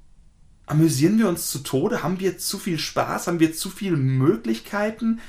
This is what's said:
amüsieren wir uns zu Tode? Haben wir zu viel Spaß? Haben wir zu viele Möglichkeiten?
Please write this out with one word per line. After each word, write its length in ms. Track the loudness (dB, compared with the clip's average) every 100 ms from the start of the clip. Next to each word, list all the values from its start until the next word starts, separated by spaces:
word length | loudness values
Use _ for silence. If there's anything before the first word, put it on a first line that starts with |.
| -20 -20 -20 _ -20 -20 -2
amüsieren 520 | 4 4 4 4 4
wir 80 | 2
uns 240 | 0 -4
zu 80 | -8
Tode? 420 | -2 0 0 -2
Haben 160 | -2 -2
wir 200 | -2 -4
zu 200 | -6 -6
viel 220 | -4 -4
Spaß? 480 | -2 -2 -2 -2 -2
Haben 100 | 2
wir 160 | 2
zu 160 | 0 -8
viele 260 | -6 0 2
Möglichkeiten? 1200 | 2 4 4 2 0 -4 -4 -2 -2 0 -2 -2